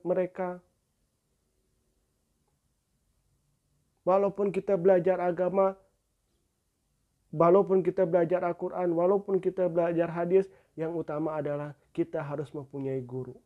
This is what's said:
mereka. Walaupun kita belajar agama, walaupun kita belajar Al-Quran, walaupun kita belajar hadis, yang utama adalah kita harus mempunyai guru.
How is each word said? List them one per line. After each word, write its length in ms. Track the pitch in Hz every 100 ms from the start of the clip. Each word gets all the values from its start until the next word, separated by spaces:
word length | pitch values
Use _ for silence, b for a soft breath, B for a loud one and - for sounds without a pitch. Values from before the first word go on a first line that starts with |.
mereka. 560 | 170 180 180 185 180 180 _ _ _ _ _ _ _ _ _ _ _ _ _ _ _ _ _ _ _ _ _ _ _ _ _ _ _ _ _ _ _ _ _ _
Walaupun 480 | 175 190 202 196 202
kita 240 | 185 185 190
belajar 480 | 180 185 170 180
agama, 560 | 175 175 180 190 190 190 _ _ _ _ _ _ _ _ _ _ _ _ _ _ -
walaupun 480 | 151 165 190 185 190
kita 240 | 175 180
belajar 400 | 180 175 165 175
Al-Quran, 480 | 175 170 180 180 180
walaupun 480 | 165 180 202 196 190
kita 320 | 185 185 180
belajar 400 | 165 170 170 170
hadis, 400 | 170 175 190 190 b b -
yang 160 | 160 170
utama 400 | 156 151 160 156
adalah 320 | 147 147 147 139 _ -
kita 240 | 165 160
harus 320 | 143 143 143
mempunyai 480 | 147 135 143 135 135
guru. 400 | 120 127 127 -